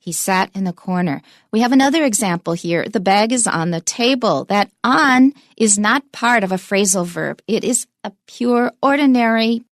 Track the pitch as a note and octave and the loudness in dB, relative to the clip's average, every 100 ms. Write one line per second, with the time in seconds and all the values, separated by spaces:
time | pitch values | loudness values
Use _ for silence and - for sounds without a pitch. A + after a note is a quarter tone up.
0 | - E3 - F#3+ F#3+ - F#3+ F3 - F3+ | -10 -8 -2 0 -2 -4 -6 -6 -4 -2
1 | F3 C#3 - _ _ G#3+ A#3+ C4 C4+ D4 | -2 -4 -10 _ _ -2 2 4 4 2
2 | D4 G#3+ G3+ F3 - E3+ E3+ E3+ - G#3+ | 0 0 -2 -4 -4 -6 -2 -2 -2 -4
3 | F#3 G3 A3 B3 A#3+ - E3 E3+ - - | 2 2 2 0 -2 -2 -2 -4 -6 -4
4 | A#3+ C4 A#3+ D3+ - G3+ G3+ _ A3+ B3+ | 0 0 0 -2 0 0 -2 _ -2 2
5 | D4+ B3+ C4 C#4 _ _ A3+ G#3 G#3 B3 | 4 4 4 2 _ _ 0 0 0 0
6 | C#4 - A#3 A#3+ G3 F#3 - G3 G3+ G3 | -2 -4 0 0 0 -4 -2 -2 0 0
7 | F3 E3+ D3+ C#3 _ G#3+ - B3+ - _ | -4 -6 -8 -8 _ -4 -2 -4 -4 _
8 | - - _ - A#3+ A#3+ A#3+ - C4+ C#4 | -16 -16 _ -8 -2 0 0 -2 -2 2
9 | D4 B3 A#3 A3+ A3+ A#3 - | 2 2 2 0 0 -2 -6